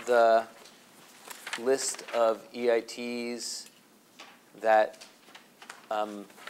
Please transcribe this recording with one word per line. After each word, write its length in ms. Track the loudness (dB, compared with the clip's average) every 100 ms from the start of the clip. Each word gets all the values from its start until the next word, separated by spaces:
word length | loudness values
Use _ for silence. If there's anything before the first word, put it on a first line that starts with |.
| 0
the 400 | 4 6 4 2 -10 -20 -20 -20 -20 -20 -20 -20 -18 -14 -6
list 420 | 0 0 -2 -8 -6
of 320 | 0 2 0 -6
E 160 | -4 0
I 100 | 2
Ts 880 | 0 -8 -8 -6 -8 -8 -10 -12 -14 -20 _ _ _ -20 -20 -20 _ -4
that, 460 | 4 4 4 -2 -20 _ -20 -20 -20 _ -20 -20 -8
um, 360 | -6 -6 -8 -16 -20 -20